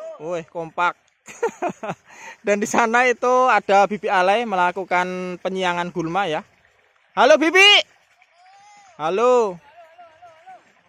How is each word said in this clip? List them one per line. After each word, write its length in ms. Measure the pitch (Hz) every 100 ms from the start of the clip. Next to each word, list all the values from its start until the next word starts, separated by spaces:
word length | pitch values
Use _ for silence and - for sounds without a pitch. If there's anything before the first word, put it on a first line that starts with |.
| 659 605
Woi, 240 | 156 170 160
kompak. 460 | 170 165 - 175 - _ _ -
<laughs> 1200 | - 440 - 349 - 208 - _ - - - -
Dan 160 | 208
di 80 | 220
sana 400 | 226 226 240 247
itu 400 | 233 247 254 254
ada 400 | 208 202 196 196
Bibi 160 | 202 214
Alay 400 | 196 185 214 233
melakukan 960 | 185 180 190 175 180 180 185 185 180
penyiangan 480 | 185 190 180 175 175
gulma 400 | 175 165 180 190
ya. 160 | 151 - _ _ _ _ _ _ 185
Halo, 240 | 247 302
Bibi. 400 | 320 359 403 392 - _ _ _ _ _ _ _ - - _ -
Halo. 560 | 156 196 247 247 214 175 _ - - - 679 _ 698 659 740 740 _ _